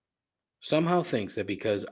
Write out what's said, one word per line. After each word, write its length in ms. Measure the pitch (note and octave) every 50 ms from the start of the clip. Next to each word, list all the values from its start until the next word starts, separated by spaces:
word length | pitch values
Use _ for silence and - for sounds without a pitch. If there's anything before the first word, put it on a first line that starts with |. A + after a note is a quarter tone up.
| _ _ _ _ _ _ _ _ _ _ _ _
somehow 420 | - - D#3 D#3 E3+ E3+ F3+ F3
thinks 320 | E3 - C3+ A2+ G2 F2+ -
that 120 | A2 G2
because 380 | G2+ G2 - - A2 G#2 G2 G#2 -